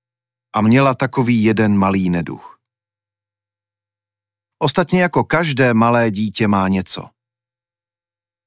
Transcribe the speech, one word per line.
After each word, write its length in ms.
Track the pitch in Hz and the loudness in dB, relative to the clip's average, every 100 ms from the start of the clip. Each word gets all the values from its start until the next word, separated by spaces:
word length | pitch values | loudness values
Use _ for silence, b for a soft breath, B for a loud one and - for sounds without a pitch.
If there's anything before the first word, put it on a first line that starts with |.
| _ _ _ _ _ | _ _ _ _ _
a 80 | 107 | -2
měla 320 | 107 127 139 | 2 4 2
takový 500 | 127 131 - 120 117 | 0 -4 -2 0 2
jeden 340 | 110 107 107 101 | 2 2 2 2
malý 320 | 95 95 90 | 0 0 -2
neduch. 520 | 85 78 - - - _ _ _ _ _ _ _ _ _ _ _ _ _ _ _ _ _ _ _ - | -2 -4 -12 -16 -20 _ _ _ _ _ _ _ _ _ _ _ _ _ _ _ _ _ _ _ -6
Ostatně 420 | 139 - 170 180 | -4 -2 0 0
jako 220 | 180 139 | 0 0
každé 500 | - 156 165 131 127 | 0 0 0 0 2
malé 380 | 113 117 120 117 | 2 2 2 0
dítě 360 | 98 107 - 107 | -2 -4 -2 0
má 200 | 101 95 | 0 0
něco. 420 | 95 92 - - _ _ _ _ _ _ _ _ _ _ _ _ _ | -2 -4 -8 -10 _ _ _ _ _ _ _ _ _ _ _ _ _